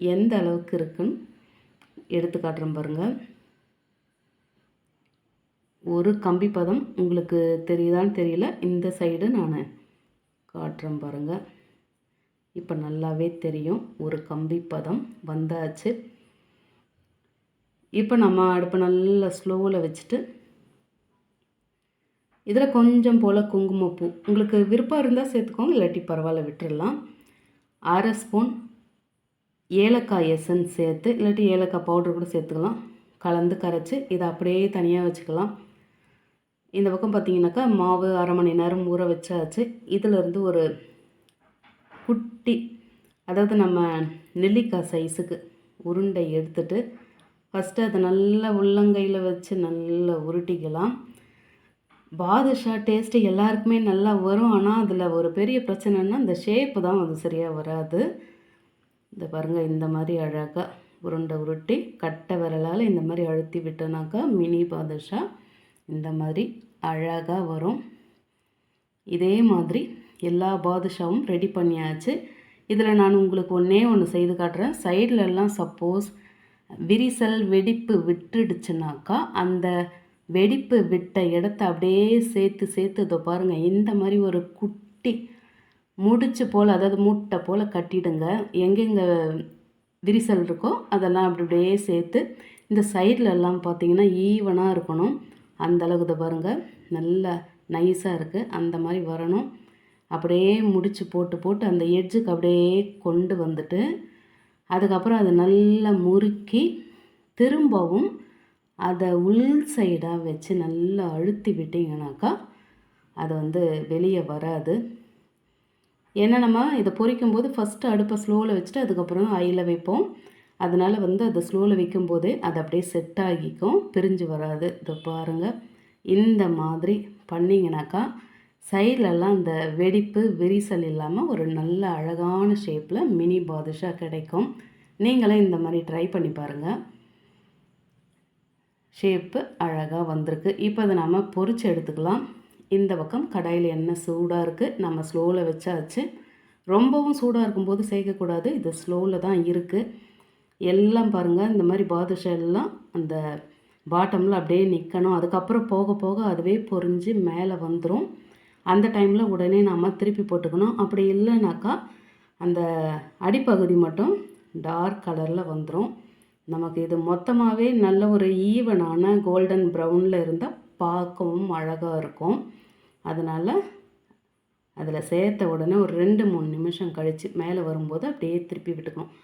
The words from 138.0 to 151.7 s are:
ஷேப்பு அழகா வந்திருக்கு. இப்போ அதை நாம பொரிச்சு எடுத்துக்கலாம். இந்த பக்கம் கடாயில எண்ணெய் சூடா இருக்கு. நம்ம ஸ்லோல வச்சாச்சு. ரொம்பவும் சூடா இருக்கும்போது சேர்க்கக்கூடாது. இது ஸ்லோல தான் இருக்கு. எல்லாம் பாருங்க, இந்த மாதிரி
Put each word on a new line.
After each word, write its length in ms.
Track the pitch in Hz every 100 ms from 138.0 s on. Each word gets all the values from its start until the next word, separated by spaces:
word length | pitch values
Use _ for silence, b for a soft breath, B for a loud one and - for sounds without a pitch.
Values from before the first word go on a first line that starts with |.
| _ _ _ _ _ _ _ _ _ -
ஷேப்பு 440 | 196 180 180 - - -
அழகா 440 | 170 156 156 165
வந்திருக்கு. 540 | 165 156 156 156 196 196
இப்போ 240 | 208 208
அதை 120 | 202
நாம 240 | 180 160 185
பொரிச்சு 440 | 196 185 202 233
எடுத்துக்கலாம். 600 | 208 165 156 151 165 240 269 B B B _
இந்த 280 | 196 196 170
பக்கம் 340 | 156 240 320
கடாயில 360 | 185 170 170 170
எண்ணெய் 280 | 160 165 170 -
சூடா 360 | 170 175 170
இருக்கு. 320 | 170 165 240 -
நம்ம 240 | 180 160 156
ஸ்லோல 300 | 170 170 180
வச்சாச்சு. 680 | 165 160 180 165 156 240 302 B B B B B
ரொம்பவும் 500 | - 202 262 294 285 285
சூடா 180 | 240 233
இருக்கும்போது 440 | 214 196 190 202 208
சேர்க்கக்கூடாது. 560 | 202 196 196 175 170 240
இது 260 | 285 165 160 -
ஸ்லோல 320 | 180 190 180
தான் 260 | 190 185
இருக்கு. 500 | 170 175 175 202 233 B B B B B B -
எல்லாம் 540 | 180 190 208 226 220
பாருங்க, 340 | 185 175 175
இந்த 200 | 214 208
மாதிரி 200 | 175